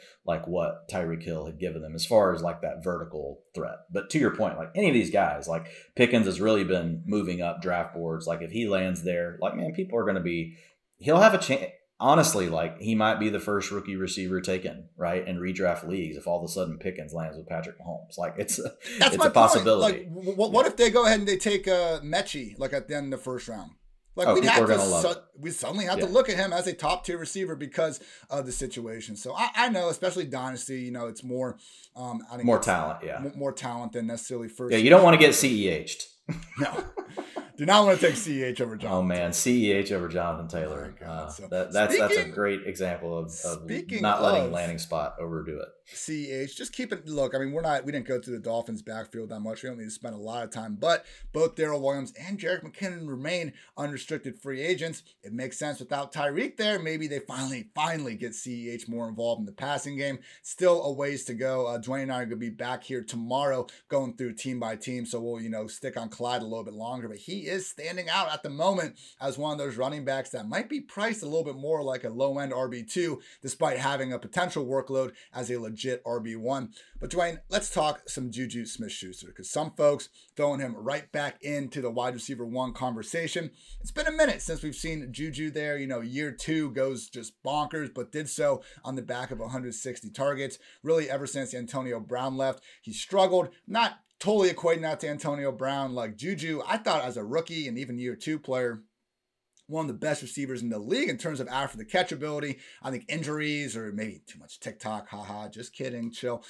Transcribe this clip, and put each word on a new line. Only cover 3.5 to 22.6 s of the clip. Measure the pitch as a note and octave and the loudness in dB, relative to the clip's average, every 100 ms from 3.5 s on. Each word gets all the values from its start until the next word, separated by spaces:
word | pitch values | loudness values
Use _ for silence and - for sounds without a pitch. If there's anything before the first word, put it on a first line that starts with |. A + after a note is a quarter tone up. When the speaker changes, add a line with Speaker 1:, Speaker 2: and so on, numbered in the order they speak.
Speaker 1:
threat." | - B1 - - | -8 -8 -8 -6
But | F2+ - | -6 -2
to | D#3 | 2
your | A#2 - | 4 4
point, | G#2+ E2 | 0 -2
like, | E2 | -4
any | F3+ G3+ | 2 4
of | B2 | 6
these | E2+ | 4
guys, | G2 F2 D2 - | 4 4 2 -2
like, | E2 - - - - | -4 -4 -14 -6 4
Pickens | A#2+ A#2+ G2 | 6 6 4
has | E2+ | 4
really | G#2+ A2 | 4 4
been | F2+ F2+ E2+ E2 F2+ | 4 2 2 -2 -2
moving | G#2 F#2 F2 | 0 0 -2
up | E2+ E2+ | -2 -2
draft | F2+ F2 E2+ | -2 0 -2
boards. | E2+ E2 D#2+ D#2+ | -4 -4 -4 -2
Like, | E2 | -4
if | E2 | -4
he | G#2+ A2+ | -2 2
lands | G2 F#2 F2 | 2 2 0
there, | F2 F2 F2 - | 0 0 -2 -2
like, | F#2+ - | -2 -2
man, | D#3+ G2 | -2 -2
people | F#3 A#2 | -2 0
are | G#2 | 2
gonna | F#2+ | 0
be, | E2+ E2+ E2 - - _ _ - | 0 -2 -4 -8 -20 _ _ -4
he'll | G2 E3 | 4 8
have | G#3+ F#3+ | 10 8
a | |
chance. | - C3 F2+ - _ - | 4 0 -2 -10 _ 2
Honestly, | B2+ D#3 D#3+ G#2+ F2+ | 6 8 8 4 2
like, | D#2+ E2+ - | 0 -2 -4
he | G#2 A2 | 0 4
might | A2 A2 | 4 4
be | G#2+ | 2
the | G2+ | 0
first | - G2+ F#2+ | 0 0 0
rookie | G2+ F#2+ F#2+ | -4 -4 -4
receiver | F#2 - F#2 F#2 | -2 -2 -2 -2
taken, | F2+ F#2 F2 - - - | 0 -2 -2 -8 -14 -4
right, | E2+ F2+ F2+ | -2 0 -2
in | F2 | -4
redraft | F2+ F#2 F#2 E2+ D#2+ | -4 0 2 0 -2
leagues | F#2+ D#2+ C#2+ | -4 -4 -6
if | F2 | -2
all | F2 | -2
of | E2 | -2
a | |
sudden | F#2 F2 D#2+ | -4 -4 -4
Pickens | G2 F2+ D2+ | -6 -8 -8
lands | E2 D#2+ D#2 | -6 -6 -8
with | E2 | -8
Patrick | F2 E2 - | -8 -8 -10
Mahomes. | F2 E2 - - | -12 -12 -10 -6
Like, | E2+ - | -6 -4
it's | G#2 - | -4 -4
a, | - - - - | -6 -10 -8 4
Speaker 2:
That's | C4+ | 4
Speaker 1:
it's | - | 6
Speaker 2:
my | D#4 | 6
Speaker 1:
a | |
Speaker 2:
point. | - | 10
Speaker 1:
possibility. | A2+ - F#3+ G#2+ - - | 10 10 8 8 6 4
Speaker 2:
Like, | E3+ | -4
w-, | E3+ F#3 | -6 -2
w-, | F#3+ A3 | 2 4
what | G#3+ D4+ | 6 6
Speaker 1:
Yeah. | |
Speaker 2:
if | - | 6
they | A#3 | 6
go | A3+ G#3+ | 8 6
ahead | A3 | 6
and | G3+ | 4
they | F#3+ | 2
take, | G#3+ G3+ G3 | 2 2 4
uh, | F3+ E3+ D#3+ | 4 4 0
Mechie, | C#3+ E3+ G3 D3 A#2+ | 0 -2 0 -4 -8
like, | G#2 | -6